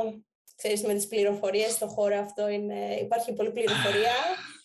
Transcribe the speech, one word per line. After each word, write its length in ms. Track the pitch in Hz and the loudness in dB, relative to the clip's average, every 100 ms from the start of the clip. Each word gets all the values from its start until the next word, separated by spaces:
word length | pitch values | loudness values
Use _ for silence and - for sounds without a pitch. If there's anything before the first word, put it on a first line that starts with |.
| 220 214 - _ - - | 2 -4 -14 _ -20 -6
ξέρεις, 260 | 214 208 | -2 0
με 120 | 214 | 0
τις 120 | 202 202 | 0 0
πληροφορίες 680 | 220 202 202 202 202 220 | 2 2 2 0 2 2
στο 140 | 220 208 | 0 -2
χώρο 300 | - 202 202 | 0 2 2
αυτό 300 | 202 - 208 | -2 -2 -2
είναι, 460 | 208 208 202 202 | -2 -2 -4 -4
υπάρχει 380 | 208 202 233 - | -2 0 0 0
πολλή 180 | 208 220 | -2 -2
πληροφορία. 640 | 233 220 208 202 202 233 247 330 370 - - | 0 0 2 2 2 2 2 0 -2 -6 -18